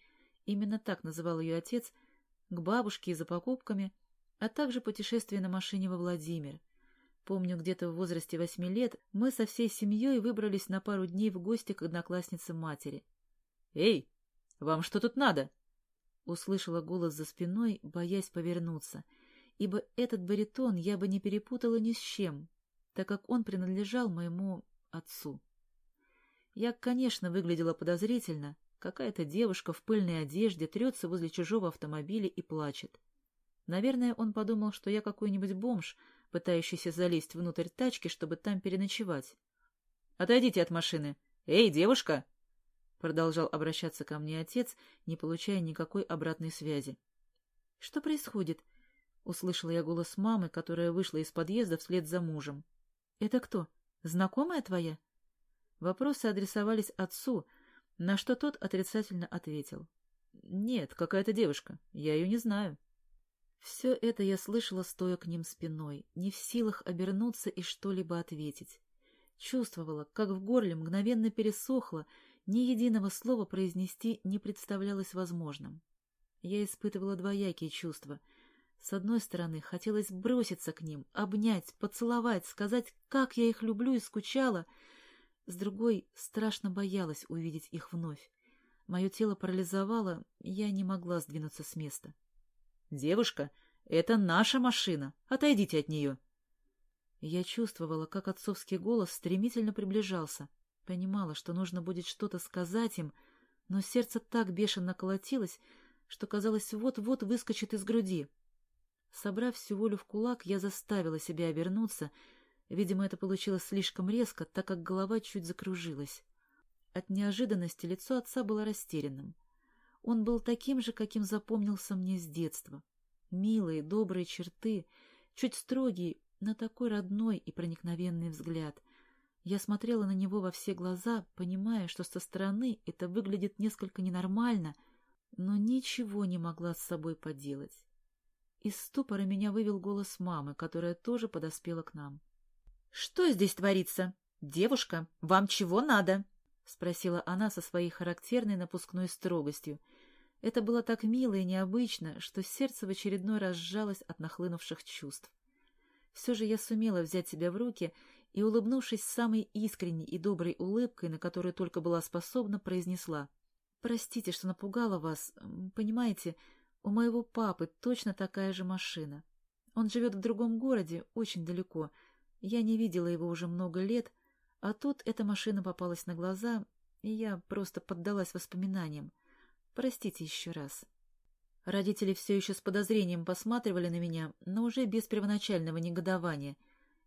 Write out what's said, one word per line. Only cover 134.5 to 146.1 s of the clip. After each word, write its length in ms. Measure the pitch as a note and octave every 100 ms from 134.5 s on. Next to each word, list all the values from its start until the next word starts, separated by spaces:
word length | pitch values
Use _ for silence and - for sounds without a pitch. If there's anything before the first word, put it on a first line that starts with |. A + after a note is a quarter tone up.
| G#3 D#3 - _ _ _ _ _ -
но 200 | F#3 G3+
ничего 680 | G#3+ C4 - - G#3+ G3+
не 140 | F#3+ F3+
могла 360 | E3+ E3 E3+
с 80 | E3
собой 320 | - E3+ D#3+
поделать. 680 | D#3+ D#3+ C#3 C#3+ C#3 - - _ _ _ _ _ _ _ _
Из 160 | G#3 -
ступора 460 | - C#4 C4+ G3+
меня 300 | F#3+ G3 G#3
вывел 260 | G#3 G#3 G3
голос 400 | G3 G3+ G3 -
мамы, 360 | F3+ D#3+ C#3+
которая 400 | - E3 E3+ E3+
тоже 340 | F3 A#3 A#3+ A3+
подоспела 540 | D#3+ D#3+ - E3+ E3
к 120 | -
нам. 260 | D3+ C#3+ C#3+ _ _ _ _ - - _
«Что 400 | - - - F4
здесь 240 | F#3 G3
творится? 580 | - G3 F#3+ - - F3+ - _ -
Девушка, 640 | C#3+ D#3 A3+ B3+ - E3 E3 -
вам 260 | D#3+ F#3+ G3+
чего 340 | - F3+ G3
надо?» — 440 | D4 G#3 F3+